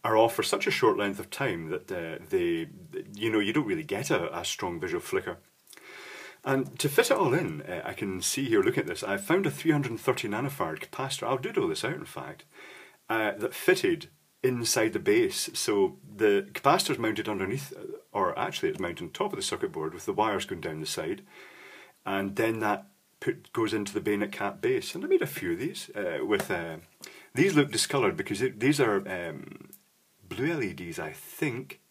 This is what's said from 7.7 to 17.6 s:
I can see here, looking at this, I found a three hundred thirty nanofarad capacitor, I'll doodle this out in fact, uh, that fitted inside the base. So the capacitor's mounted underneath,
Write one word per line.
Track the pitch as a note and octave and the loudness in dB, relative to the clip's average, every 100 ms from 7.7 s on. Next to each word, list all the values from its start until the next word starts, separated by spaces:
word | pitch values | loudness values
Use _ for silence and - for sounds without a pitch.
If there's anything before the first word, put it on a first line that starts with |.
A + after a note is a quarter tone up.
| F2 | -6
I | D#2 | -6
can | - G#2 F#2 | -6 -4 -2
see | - - C3+ | -2 0 4
here, | G#2+ | 6
looking | F#2 - | 6 2
at | - | -2
this, | F2 | -4
I | - G2+ | -2 -4
found | - F3 E3+ | 2 2 2
a | |
three | C#3+ D#3+ | 0 2
hundred | D3+ C3 A2 | 4 2 0
thirty | - B2 G#2+ | 0 0 0
nanofarad | G#2 C3+ C#3 E2 D#2 | -2 -4 -2 -2 -2
capacitor, | - - C3+ - A2+ | -10 -6 -6 -4 -2
I'll | C3 | -2
doodle | E3+ G3+ G2 | 0 0 0
this | D#2 | 0
out | - | -2
in | F3 | -4
fact, | D#2 - C2+ - - - - - - _ _ | -8 -10 -12 -14 -20 -20 -20 -20 -20 _ _
uh, | A2+ G#2+ | 0 0
that | G2+ G#2+ | 0 -4
fitted | - - B2+ G2 E2 - _ _ _ | 0 2 4 4 0 -4 _ _ _
inside | C3 B2 A2+ - A2 | 0 0 0 2 2
the | G#2 | 0
base. | F2+ A2 A2 - - | 4 4 4 0 -6
So | - - G2+ F#2+ - - G#2 | -4 0 4 2 0 -18 2
the | G#2+ G2+ - | 4 4 0
capacitor's | - C#3 F3 - - | 2 4 6 4 0
mounted | A2 G#2 A2 | 0 -2 -2
underneath, | G2+ F#2+ C3 | -2 -2 -4